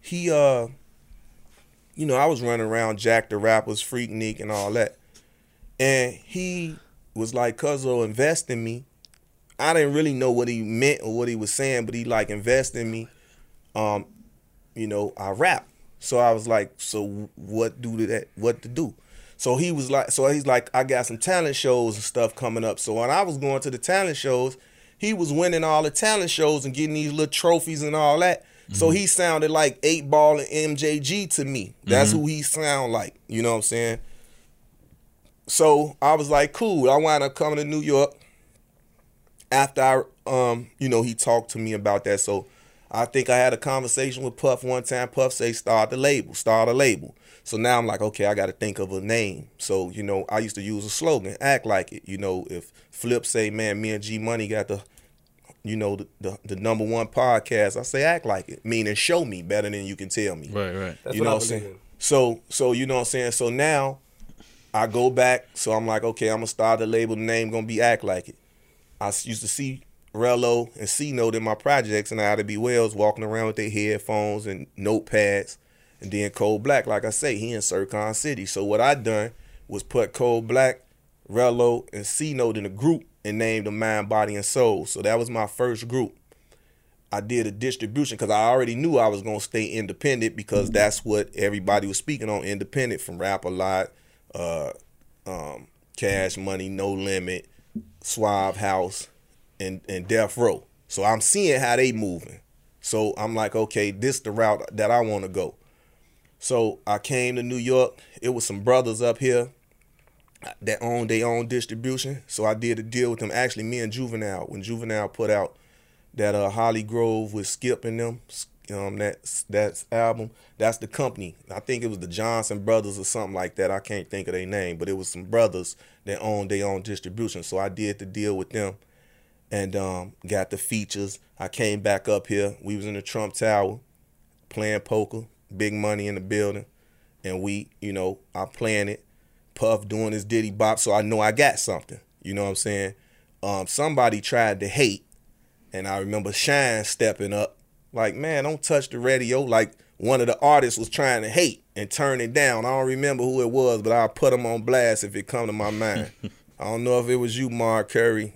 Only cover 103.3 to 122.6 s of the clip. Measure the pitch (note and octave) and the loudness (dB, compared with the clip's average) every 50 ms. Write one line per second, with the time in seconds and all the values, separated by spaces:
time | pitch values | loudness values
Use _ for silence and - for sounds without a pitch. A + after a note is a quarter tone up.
103.3 | A2+ A2 G#2+ G2+ - A2 A2 G#2 - G#2+ G#2 G2+ G2 G2 A2 C3+ C3 - - A2 | -2 -2 -2 0 0 -2 -2 0 0 -2 0 -2 -2 -2 -2 -2 -2 -2 -6 -6
104.3 | G#2 A2 A2+ G#2+ G#2 - - - - G#2+ G#2+ G#2 A#2 A#2+ A#2 A2 G#2 G2 F#2+ F#2+ | 0 2 4 4 4 2 -2 -8 -4 -2 2 4 4 4 4 2 0 -4 -4 -4
105.3 | F2+ G2 F2+ - - _ _ _ _ _ _ _ _ _ _ _ _ _ _ _ | -4 -4 -4 -4 -6 _ _ _ _ _ _ _ _ _ _ _ _ _ _ _
106.3 | _ _ - - C3 A#2 A#2 G#2+ - - _ - G#2 G#2 - - C3+ B2+ B2 B2 | _ _ -4 0 2 2 2 2 0 -4 _ -2 -2 -2 -2 -2 -2 0 0 0
107.3 | B2 B2 A#2+ B2 B2+ B2 A#2 B2 B2+ B2+ B2+ A#2 - - - _ - - - B2+ | -2 -2 -4 -4 -4 -4 0 2 4 4 4 4 0 -12 -20 _ -20 -4 -4 -2
108.3 | B2+ A#2 - - G2+ G2+ G2+ B2 B2+ B2+ B2 A#2+ A2 A2 A#2+ A#2+ A2+ - C#3 B2+ | -2 -2 -4 -6 -6 -2 2 4 4 4 4 2 -2 0 0 0 0 2 0 2
109.3 | B2 A#2+ A#2+ B2+ - _ _ _ _ _ _ _ _ _ _ _ _ _ _ _ | 2 2 0 -2 -8 _ _ _ _ _ _ _ _ _ _ _ _ _ _ _
110.3 | _ _ - - - _ - G#2+ G#2+ - - A#2 A#2+ A#2+ A#2 A2 A2+ A2 A2+ A#2+ | _ _ -18 -18 -16 _ -4 -4 -4 -2 -2 -2 -2 -2 0 0 2 2 2 2
111.3 | A#2 A#2 A#2+ A#2 B2 B2 A2+ - A#2 A2+ A#2 C3 C3 C3 C3 C3+ C#3 C3+ - - | 0 0 -2 -2 -2 -4 -4 -4 -10 -6 -4 -4 -4 -4 -6 -8 -8 -10 -12 -10
112.3 | - - A2 G#2+ A2 A2 A2+ A#2 A#2 A2+ A2 A2 A2+ B2 B2 A#2+ A#2 A2 A2+ G#2+ | -6 -2 0 0 0 0 0 -2 -2 -2 -4 -6 0 0 0 0 0 -4 -4 -4
113.3 | - A#2+ B2+ B2 - G#2+ A2 A2+ B2 B2 A#2 A2 G#2+ B2 C3 A#2+ A2+ A2 G#2+ G2+ | 0 0 0 0 -2 -6 -6 -6 -4 -4 -6 -6 -6 -6 -6 -6 -6 -6 -6 -6
114.3 | G2 F2+ - - - G#2 F#2+ G#2 A#2 A2+ A#2 A2+ A2 G#2+ G#2 F#2+ - - A2+ G#2 | -6 -6 -8 -10 -10 -12 -8 -8 -8 -8 -6 -4 -4 -4 -4 -4 -4 -4 0 2
115.3 | G#2 G2+ F#2+ - - _ _ _ _ _ _ _ _ _ _ _ - A2 G#2 G#2 | 2 2 2 -2 -6 _ _ _ _ _ _ _ _ _ _ _ -4 -2 0 2
116.3 | G2+ G#2 G2+ G2 G2 A2+ A#2 A#2 A2+ A2 G#2+ G#2+ A2+ A#2 A#2 A2+ A2 A2 A2 G#2+ | 2 2 0 0 0 2 2 2 2 0 -4 -4 -2 0 2 2 0 -2 -4 -4
117.3 | G#2 G#2+ G2 - - - - B2 A#2 - - A#2 A2+ A2+ A#2 A#2 A#2+ B2 - _ | -6 -6 -6 -6 -8 -4 -2 -2 -2 -2 -4 -6 -6 -4 -6 -6 -8 -10 -16 _
118.3 | - - - _ _ _ _ - G2+ G2 G2 G2 G2+ G2+ G#2 G#2 - _ _ - | -14 -14 -14 _ _ _ _ -10 -8 -6 -6 -6 -4 -2 -4 -4 -4 _ _ -8
119.3 | - - - _ G2+ G#2 G#2 G2+ - - - _ A#2 A2+ A#2 A2+ A2+ A2+ A2 A2+ | -8 -8 -8 _ 0 0 0 0 -2 -8 -10 _ 0 0 2 2 0 -2 -6 -10
120.3 | _ _ _ _ _ - A2 A2+ A2+ - A2 G#2+ - - C#3 B2 - G2+ G2 F2 | _ _ _ _ _ 0 0 0 0 -2 -10 -10 -4 -4 -4 -4 -4 -8 -12 -14
121.3 | D#2 _ _ - F#2 G2+ - - B2+ A#2+ A#2+ A#2 G#2+ F#2 E2+ F2 E2+ G2+ A2 A2+ | -14 _ _ -14 -14 -12 -6 -6 -6 -4 -4 -6 -6 -6 -10 -10 -6 -4 -2 -2
122.3 | A#2 A2+ G#2+ - G#2+ G#2 | -2 -2 -2 -4 -6 -4